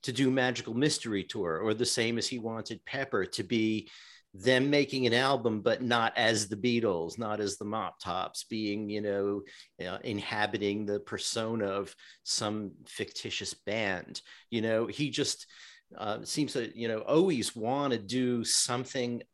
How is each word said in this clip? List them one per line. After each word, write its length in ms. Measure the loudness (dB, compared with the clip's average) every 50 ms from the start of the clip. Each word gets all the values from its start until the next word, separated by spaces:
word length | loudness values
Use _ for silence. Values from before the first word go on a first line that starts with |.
| -4
to 80 | -4 0
do 180 | 2 4 4
Magical 420 | 4 4 4 2 2 -2 -4 -4 0
Mystery 500 | 2 2 2 2 0 -2 -2 -2 -2 -2
Tour, 340 | -2 -4 -4 -2 0 0 0
or 140 | 2 0 2
the 100 | 2 2
same 320 | 0 2 2 2 2 0
as 120 | 0 -2 -2
he 100 | -4 -4
wanted 460 | -6 -6 -6 -6 -6 -8 -10 -10 _
Pepper 400 | -8 -6 -6 -4 -2 0 0 0
to 160 | 0 -2 -6 -4
be 480 | 0 2 2 4 4 2 0 -4 -6 -16 -20 -20 -20 -20 -20 _ _ _
them 380 | -2 2 4 6 6 6 4
making 360 | 4 4 4 2 2 2 2
an 60 | 4 4
album, 460 | 6 4 4 4 4 2 2 0 2
but 220 | 2 2 2 2 2
not 340 | 2 4 4 4 2 2
as 320 | 4 4 4 4 4 2 -2
the 80 | -4
Beatles, 640 | 0 2 2 2 4 2 2 2 0 -2 -4 -6 -6
not 220 | -4 -4 -2 -2
as 180 | -2 -2 -4 -4
the 60 | -6
Mop 320 | -6 -4 -4 -4 -6 -8 _
Tops, 460 | -6 -4 -2 -2 -2 -4 -6 -10 -10
being, 440 | _ -4 -4 -2 -2 -2 -2 -4 -4
you 120 | -4 -2 -2
know, 400 | 0 0 0 0 0 0 -2 -4 -8 -18 -20 -20 _ _ _ -8
uh, 120 | -8 -8 -6 -6
inhabiting 800 | -4 -4 -4 -2 -2 2 2 2 2 2 2 0 2 0 0 0
the 140 | -2 -2 -2
persona 680 | -2 -4 -8 -4 -4 -2 -2 -2 -2 -2 0 0 0
of 280 | 0 0 -2 -4 -6 -8 _ -20 -20 -20 _ _
some 500 | -4 -2 0 0 0 -2 -2 -4 -6 -10 -14 -20
fictitious 680 | -16 -8 -8 -8 -6 -6 -10 -8 -6 -6 -6 -6 -8 -10
band. 680 | -8 _ -4 -2 -2 0 0 -2 -4 -6 -8 -12 -14 -14 -14 -20 -20 -14 _
You 120 | -4 -2 0
know, 240 | 2 2 2 0
he 240 | -2 -2 -2 -2 -2
just, 360 | 0 -2 -2 -2 -2 -6 -8 -20 -20 -20 -20 -20 -20 -20 _ _ -12
uh, 260 | -8 -4 -4 -4 -4 -4
seems 300 | -6 -2 0 0 0 0
to, 180 | -2 -4 -4 -6 -4
you 80 | -2
know, 140 | -2 -2 -2
always 560 | 0 4 4 6 6 4 2 0 0 -2 -4
want 380 | -4 -2 0 0 0 2 0 0
to 40 | 0
do 460 | -2 -2 -2 0 2 2 2 0 0
something 800 | 2 2 2 2 2 0 -2 -2 -4 -2 -2 -2 -2 -2 -6 -8 _